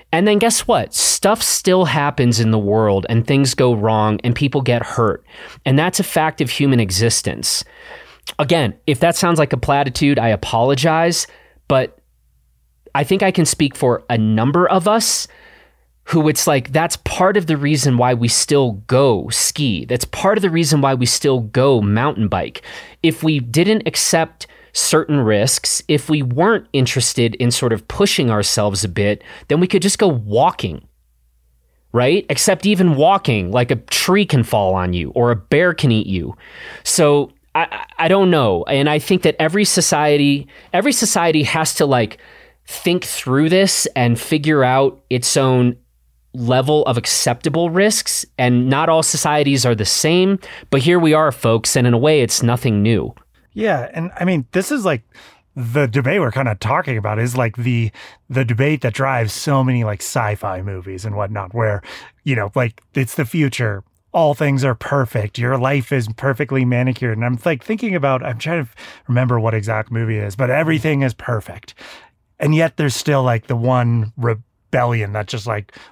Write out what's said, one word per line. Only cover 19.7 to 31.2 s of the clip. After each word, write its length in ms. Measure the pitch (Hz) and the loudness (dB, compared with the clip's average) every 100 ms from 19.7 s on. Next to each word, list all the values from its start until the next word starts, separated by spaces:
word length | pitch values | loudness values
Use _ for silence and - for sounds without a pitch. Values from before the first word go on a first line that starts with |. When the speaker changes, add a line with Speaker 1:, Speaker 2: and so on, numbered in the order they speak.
| 87 | -2
Speaker 1:
That's 220 | - 123 - | -4 -6 -6
part 320 | - 196 190 | -2 0 2
of 40 | |
the 80 | 185 | 0
reason 300 | 165 156 151 | 0 2 2
why 140 | 139 | 2
we 100 | 131 123 | 0 0
still 340 | - 143 127 | 0 0 0
go 420 | 107 123 135 123 | -2 0 2 4
mountain 460 | 101 107 143 - 107 | 2 0 0 -2 -2
bike. 340 | 92 62 - - - - - | -2 -4 -10 -18 -20 -20 -2
If 200 | 165 - | -2 0
we 180 | 160 147 | 0 -2
didn't 460 | 120 147 185 220 - | 0 0 2 0 -2
accept 600 | - - 165 160 - - - _ | -4 0 0 -2 -8 -20 -20 _
certain 480 | - - 156 156 147 | -6 0 0 2 0
risks, 640 | 110 104 120 - - - - | 2 2 2 -2 -2 -4 -2
if 220 | 147 - | -2 0
we 140 | 151 | -2
weren't 440 | 127 123 190 208 - | 0 2 2 2 0
interested 640 | 139 123 131 - - 117 | -2 0 0 -2 0 -2
in 160 | 113 123 | 0 -2
sort 240 | - 123 | 0 -2
of 120 | 110 - | -2 -4
pushing 420 | - 202 - 123 | -2 0 2 0
ourselves 540 | 104 98 - 104 98 | 0 0 0 -2 -2
a 40 | 98 | -4
bit, 340 | 87 101 104 - - - | -2 -2 -2 -8 -16 -2
then 120 | 147 | 0
we 60 | 180 | 2
could 160 | 196 | 2
just 160 | 190 - | 0 2
go 100 | 202 | 2
walking, 800 | 123 104 110 165 - 98 76 - _ _ _ | 0 0 2 2 0 -8 -10 -16 _ _ _